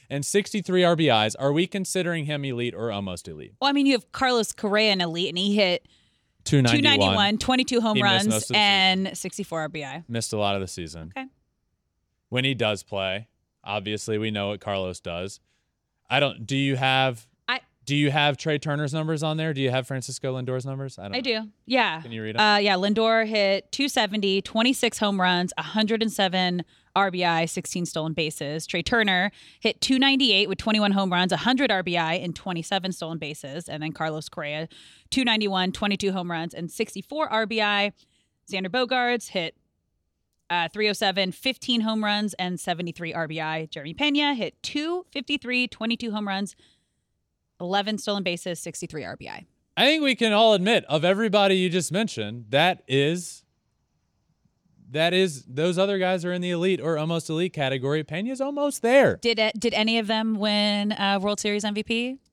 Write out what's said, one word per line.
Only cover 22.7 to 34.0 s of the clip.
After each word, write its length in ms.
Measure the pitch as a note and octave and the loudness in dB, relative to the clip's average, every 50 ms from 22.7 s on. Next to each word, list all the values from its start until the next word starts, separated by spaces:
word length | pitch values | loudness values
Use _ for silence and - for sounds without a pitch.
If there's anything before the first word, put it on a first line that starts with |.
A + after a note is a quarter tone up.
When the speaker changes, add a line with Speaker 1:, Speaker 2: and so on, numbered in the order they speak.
| F#3+ | 2
Speaker 2:
Lindor 500 | F3+ G3 G3+ G#3 A3+ A3 A3+ A3+ A3+ A3 | 2 2 2 2 2 4 4 4 4 2
hit 440 | G#3+ A3 G#3 G3+ G3 G3 F#3+ - - | 2 2 2 2 2 2 0 -2 -6
two 160 | - - C#4 C#4+ | -4 -2 -2 0
seventy, 520 | - C4 G#3+ F#3+ G#3 G#3+ G3 G3 F#3+ G3 | 2 0 0 0 0 0 0 2 2 0
twenty-six 560 | - - - A3 A3+ C4 C4+ - - A3+ - - | 0 0 0 2 4 4 2 2 0 0 0 0
home 220 | G#3+ G3+ G3+ F#3+ | 0 0 2 2
runs, 320 | F3+ F3+ F3+ F3 F3+ F3 - - | 2 4 4 2 0 -2 -4 -6
a 40 | |
hundred 380 | D#3 D3 - A3 G#3+ G3+ A3+ G#3+ | -8 -4 0 0 2 2 2 0
and 100 | A3+ G#3+ | 0 -2
seven 520 | - - G3 F#3 F3+ F#3 F#3 F3+ F3+ F3+ E3 _ _ _ _ _ - | 0 0 0 2 2 2 2 2 0 -2 -4 _ _ _ _ _ 0
R 160 | F#3+ G3 F#3+ | 2 2 2
B 140 | F3+ F3+ F3 | 2 0 2
I, 220 | E3+ E3 E3 E3 | 2 2 2 0
sixteen 400 | D#3+ - F#3 E3+ - - F3+ F3 | 0 -2 -6 -8 -6 -6 -4 -4
stolen 260 | - - D#3+ D#3 D#3+ | -4 -4 -4 -4 -4
bases. 540 | D3+ E3+ D#3+ D#3 - - D3+ C#3 D3+ D#3+ - | -2 -2 -2 -4 -4 -6 -8 -6 -6 -8 -8
Trey 160 | - - - | -4 -4 -4
Turner 480 | E3+ - B3 A#3 G#3+ G3+ F#3 F3+ F#3+ G3+ - - - - - _ | 0 2 2 4 4 4 2 2 2 0 -4 -8 -20 -20 -12 _
hit 200 | - A3 - - | -2 -2 -2 0
two 180 | - - C4+ B3+ | 0 0 2 4
ninety-eight 500 | C#4 C#4 C4+ C4 C#4 A#3 G3 F#3+ G#3 F#3+ | 4 4 4 4 4 4 4 4 4 2
with 80 | F#3+ - | -2 -4
twenty-one 340 | - A3 G#3+ G#3+ G#3 G3+ | -2 0 2 2 4 4
home 180 | G3 G3 G3 F#3 | 4 2 2 2
runs, 200 | F3+ F3 F#3 F3+ | 2 2 2 2
a 40 | F#3+ D#3 | 0 0
hundred 320 | - A#3 C4 B3+ C#4+ A#3 | 2 2 2 2 2 2
R 120 | G3+ F#3 | 2 0
B 140 | F3 F3+ F3 | 0 0 0
I, 180 | E3+ E3 D#3+ E3+ | 0 0 0 -2
and 200 | F#3 - E3+ D#3 | -2 -4 -6 -8
twenty-seven 560 | - - F#3+ F3 E3+ D#3+ - G3+ F#3+ F3 F#3+ | -8 -8 -6 -6 -6 -4 -4 -4 -4 -2 -4
stolen 240 | E3+ - E3+ D#3+ E3 D3+ | -6 -6 -8 -8 -8 -8
bases. 500 | D#3 C#3+ D3+ - - C3+ C#3 F3 E3+ - | -8 -10 -10 -10 -12 -10 -10 -10 -10 -10
And 120 | D#3 D3+ | -8 -8
then 100 | D#3 D#3+ | -6 -8
Carlos 360 | D3 - | -6 -4